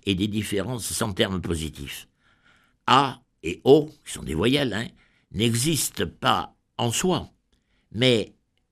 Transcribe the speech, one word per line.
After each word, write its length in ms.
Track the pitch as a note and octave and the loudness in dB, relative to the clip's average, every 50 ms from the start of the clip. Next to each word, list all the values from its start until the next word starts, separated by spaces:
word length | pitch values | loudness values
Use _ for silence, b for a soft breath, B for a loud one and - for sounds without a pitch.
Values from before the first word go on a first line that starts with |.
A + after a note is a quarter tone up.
| _ | _
et 80 | G2+ G2 | -2 0
des 140 | E2+ G2 G#2+ | 0 0 -2
différences 580 | G2+ A2 G#2 G#2 - G2 F#2 G#2+ B2+ B2 - | -2 -4 -4 -4 -4 -4 -4 -4 -6 -8 -8
sans 260 | - - - - A2+ | -8 -6 -4 -4 -4
terme 300 | F#2 - A#2 G2+ F#2 F2+ | -2 -2 0 0 0 -4
positif. 680 | F2 F2 F2 D#2 D#2+ D2+ C2 - C#2 B1+ - - - - b b b b b b b b b b b b b b _ | -4 -4 -4 -4 -4 -6 -8 -10 -14 -14 -14 -16 -18 -20 b b b b b b b b b b b b b b _
A 360 | - A#2 C3+ C#3+ C3+ - - _ _ _ _ | 2 4 4 4 2 -4 -10 _ _ _ _
et 200 | - D#2+ F2 - - | -8 -8 -8 0 6
O, 260 | - C3+ D#3 C#3+ - - _ _ | 8 8 8 8 2 -6 _ _
qui 80 | - - | -14 -14
sont 100 | - A#1+ | -12 -8
des 120 | B1+ D2+ | -6 -4
voyelles, 380 | D#2 F#2+ A#2+ C3 D3 C#3+ B2 F#2+ | 0 2 2 2 2 0 -2 -4
hein, 140 | G2+ A#2+ - b b b b b b b b | -6 -8 -10 b b b b b b b b
n'existent 760 | - F2 A2+ A#2+ A2+ A#2 B2 D#3 E3+ C3 - - - - G2+ D#2+ - - | -4 0 0 2 2 2 0 0 0 0 -2 -6 -4 -6 -6 -6 -6 -4
pas 360 | - C3 A2+ F#2 D#2+ - - _ _ _ _ - | -2 0 0 0 -2 -6 -12 _ _ _ _ -4
en 140 | A#2 A#2+ | -2 -2
soi, 400 | A2+ - - F#3 F3 C3 - - _ _ _ _ _ _ _ _ _ _ _ _ | -2 0 0 0 0 -2 -4 -8 _ _ _ _ _ _ _ _ _ _ _ _
mais 440 | - G2+ B2+ B2+ B2 A2 F#2 - - _ _ _ _ _ _ _ | -4 0 2 4 4 2 0 -4 -10 _ _ _ _ _ _ _